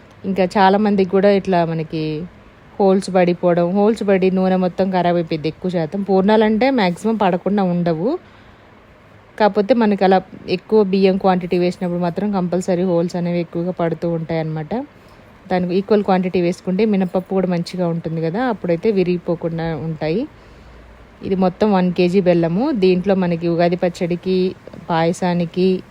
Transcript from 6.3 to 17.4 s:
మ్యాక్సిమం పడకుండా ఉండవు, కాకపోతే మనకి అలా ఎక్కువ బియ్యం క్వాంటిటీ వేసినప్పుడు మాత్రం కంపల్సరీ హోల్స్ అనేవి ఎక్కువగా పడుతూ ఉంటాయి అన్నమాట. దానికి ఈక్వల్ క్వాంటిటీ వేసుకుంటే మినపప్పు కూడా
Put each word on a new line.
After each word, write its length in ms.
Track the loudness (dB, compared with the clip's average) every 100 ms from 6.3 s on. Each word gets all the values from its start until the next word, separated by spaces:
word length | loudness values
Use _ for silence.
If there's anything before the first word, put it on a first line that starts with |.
| 4 4 2 2 2
మ్యాక్సిమం 400 | 0 0 -4 0
పడకుండా 420 | 0 0 -2 0 0
ఉండవు, 360 | 0 -2 -2 -2 -4 -10 -20 -20 -20 -20 -20 -20 -20 -20 -20 -20 0
కాకపోతే 380 | 0 2 2 2
మనకి 220 | 2 2 4
అలా 120 | 2 0 -12 -6 -6
ఎక్కువ 220 | 2 2 2
బియ్యం 260 | 2 2 2 2
క్వాంటిటీ 340 | 0 0 0 0
వేసినప్పుడు 360 | -2 -4 -2 -4
మాత్రం 260 | -2 -4 -2
కంపల్సరీ 480 | -2 -2 -2 0 0
హోల్స్ 240 | 0 -2 -2
అనేవి 220 | -2 -4 -4
ఎక్కువగా 300 | -6 -6 -4
పడుతూ 280 | -4 -2 -4 -4
ఉంటాయి 240 | -4 -4 -4
అన్నమాట. 280 | -6 -6 -8 -8 -16 -20 -20 -20 -20 -4
దానికి 240 | -2 0 -2
ఈక్వల్ 260 | 2 2 4
క్వాంటిటీ 320 | 0 0 0 -2
వేసుకుంటే 380 | -2 -4 0 0 0
మినపప్పు 360 | 0 -4 -2
కూడా 120 | -2